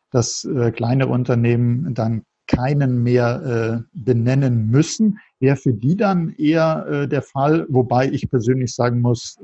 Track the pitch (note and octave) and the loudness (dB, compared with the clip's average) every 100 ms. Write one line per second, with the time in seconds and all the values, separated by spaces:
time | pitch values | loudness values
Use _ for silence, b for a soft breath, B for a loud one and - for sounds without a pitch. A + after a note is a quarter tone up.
0 | _ B2 A2+ - - C#3 A#2 - A2+ C3 | _ 0 0 -4 -6 -2 -2 -2 -2 0
1 | B2+ B2+ B2 A#2+ A#2 A#2+ A#2+ B2 D#3+ A#2 | 0 0 0 2 2 2 2 0 -4 -4
2 | A2+ A2+ - _ - B2+ C3 D3 C3+ B2 | -2 -4 -8 _ -4 -2 0 0 0 0
3 | A#2+ B2 A#2+ B2 C#3 A#2 A2+ A2+ A2+ E3 | 2 2 2 -2 -2 -2 -2 -4 -8 -8
4 | G#2+ A#2 A#2 C3+ C#3 A#2 G#2+ C3 E3 - | -2 0 2 0 2 0 2 2 2 2
5 | G#3+ G3+ B - C3 C#3 C3 G#2 B2+ F#3+ | 0 0 B -2 0 2 0 0 0 0
6 | G3+ F#3 D#3+ - D3+ D#3+ D#3+ D#3 C#3+ C#3+ | 0 0 -2 -2 0 2 2 0 -4 -4
7 | C#3+ C#3+ - C3+ C#3+ E3 - B2+ B2 A#2+ | -2 -4 -4 -2 2 2 2 0 2 0
8 | C#3 C#3+ - C3 A2 C3 B2+ - A#2+ A#2+ | 0 -2 -2 -2 0 -2 -2 0 0 2
9 | A#2+ A#2+ - - | 0 -2 -6 -12